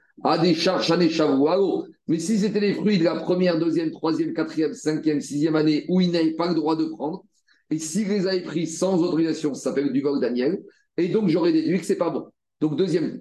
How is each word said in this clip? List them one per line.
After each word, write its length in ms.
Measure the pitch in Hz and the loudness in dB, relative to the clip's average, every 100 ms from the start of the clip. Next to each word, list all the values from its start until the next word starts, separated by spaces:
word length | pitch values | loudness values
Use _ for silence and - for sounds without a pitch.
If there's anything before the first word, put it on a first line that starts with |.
| _ - | _ -4
Ah, 140 | 139 165 | 0 2
des 160 | 175 | 4
charges, 360 | 156 190 175 - | 2 2 0 2
année, 200 | 175 165 | 2 2
Shavuot. 720 | - 151 135 151 190 196 - - - - | 2 2 4 4 2 2 -2 -6 -10 -4
Mais 100 | 160 | -2
si 200 | 170 220 | 0 0
c'était 220 | 208 208 | 2 2
les 120 | 202 | 0
fruits 240 | - 214 196 | 0 2 2
de 60 | |
la 120 | 165 160 | 2 0
première, 420 | - 180 180 160 | -2 0 2 2
deuxième, 320 | 165 156 160 | 0 0 -2
troisième, 420 | - 160 156 160 | -2 -2 0 -2
quatrième, 400 | 160 - 156 151 | -4 -4 -2 -2
cinquième, 480 | 123 151 156 156 147 | -2 -4 -2 0 -2
sixième 340 | - 147 156 156 | -2 -2 0 2
année, 280 | 156 151 - | 2 0 0
où 100 | 185 | 2
il 100 | 180 | 2
n'avait 200 | 170 160 | 2 0
pas 160 | 160 170 | 0 -2
le 60 | |
droit 220 | 160 156 160 | 0 0 0
de 100 | 151 | -2
prendre, 400 | - 147 185 _ _ _ _ - | -4 -8 -8 _ _ _ _ -8
et 100 | 156 | -6
s'il 300 | - 196 196 | -4 -4 -2
les 180 | 208 185 | 0 0
avait 140 | 185 | -2
pris 260 | 156 156 160 | -4 -4 -4
sans 360 | - 185 180 | -2 0 2
autorisation, 500 | 175 156 160 - 147 | 2 2 0 0 -4
ça 120 | 123 | -4
s'appelle 280 | 127 135 139 | -4 -2 0
du 80 | 123 | 0
vol, 180 | 143 143 | 0 0
Daniel, 440 | 117 123 135 202 - _ _ - | 0 0 -2 -2 -8 _ _ -4
et 100 | 175 | 0
donc 200 | 208 190 | 2 2
j'aurais 240 | 165 170 | 2 2
déduit 260 | 160 143 180 | 2 2 -2
que 60 | |
c'est 120 | - 185 | 0 -2
pas 100 | 170 | -2
bon. 160 | 127 - _ _ - | -4 -8 _ _ -4
Donc 140 | 156 143 | -2 0
deuxième, 440 | 190 165 135 - | 0 0 -2 -8